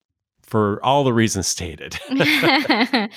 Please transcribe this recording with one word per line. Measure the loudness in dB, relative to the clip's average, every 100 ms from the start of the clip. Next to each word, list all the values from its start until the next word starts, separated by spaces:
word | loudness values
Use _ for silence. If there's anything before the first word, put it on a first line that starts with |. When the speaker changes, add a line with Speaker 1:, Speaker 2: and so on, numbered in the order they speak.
| _ _ _ _
Speaker 1:
for | -6 0 0 0
all | 2 2
the | 4
reasons | 4 2 0 -4
stated. | -4 -8 -10 -12 -12 -6
<laughs> |
Speaker 2:
<laughs> | 0 0 2 2 2 2 0 0 0 -4